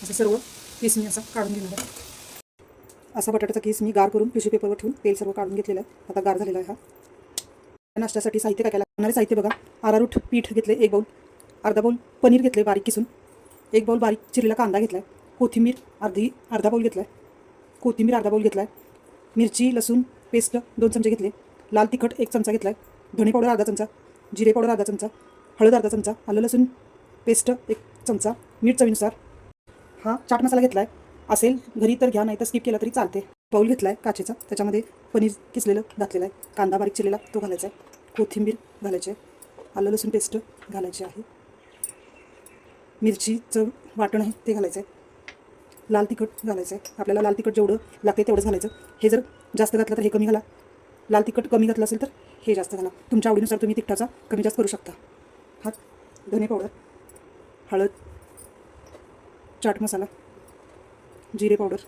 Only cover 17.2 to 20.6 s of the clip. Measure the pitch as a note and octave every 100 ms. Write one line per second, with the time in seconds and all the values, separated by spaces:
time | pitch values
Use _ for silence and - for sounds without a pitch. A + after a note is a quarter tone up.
17.2 | - - - - - - B3 A3+ A3+ A#3+
18.2 | G#3 G#3+ G#3+ G3 G#3+ - - - - -
19.2 | - - D#3 - B3 B3 A3+ A#3+ B3+ -
20.2 | - A#3+ - A#3+